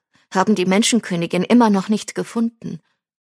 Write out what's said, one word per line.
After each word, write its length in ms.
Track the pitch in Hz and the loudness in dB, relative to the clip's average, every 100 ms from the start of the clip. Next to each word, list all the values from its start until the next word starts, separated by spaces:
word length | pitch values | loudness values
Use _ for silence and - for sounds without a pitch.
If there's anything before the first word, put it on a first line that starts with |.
| _ _ _ | _ _ _
haben 220 | 190 190 196 | 0 2 2
die 100 | 185 | 2
Menschenkönigin 760 | 190 233 226 - 175 165 180 | 2 2 0 -2 -4 -2 -2
immer 260 | 180 240 233 | 2 4 4
noch 200 | 196 185 | 2 0
nicht 260 | 214 - - | -4 -4 -10
gefunden. 640 | 180 233 233 233 170 170 _ _ _ _ | -8 -4 -6 -6 -14 -14 _ _ _ _